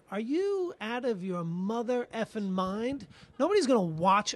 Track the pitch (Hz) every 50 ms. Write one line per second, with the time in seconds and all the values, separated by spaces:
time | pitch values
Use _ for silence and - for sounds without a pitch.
0 | - - 196 208 226 240 294 349 392 403 403 381 359 339 - - 208 220 240 254
1 | 240 240 226 175 185 190 180 175 170 165 170 180 190 202 226 240 226 233 247 247
2 | 240 - - 226 220 - - 220 202 190 185 190 185 185 196 214 233 254 277 277
3 | - - - - - - - - 277 349 415 415 302 240 262 220 180 165 156 156
4 | 175 196 196 208 202 - -